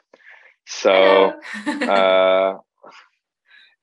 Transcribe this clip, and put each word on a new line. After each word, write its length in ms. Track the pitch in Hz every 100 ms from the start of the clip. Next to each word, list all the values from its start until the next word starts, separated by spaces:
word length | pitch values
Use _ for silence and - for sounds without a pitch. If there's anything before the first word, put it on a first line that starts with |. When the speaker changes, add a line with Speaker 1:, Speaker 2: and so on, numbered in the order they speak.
| _ _ - - _ _
Speaker 1:
So, 680 | - - 104 95 95 95 95 - - 214
Speaker 2:
Hello. 280 | 285 294 247
<laughs> 0 |
Speaker 1:
uh, 680 | - 95 95 95 95 95 95 _ _ - - _ _ _ _ _ _ _ _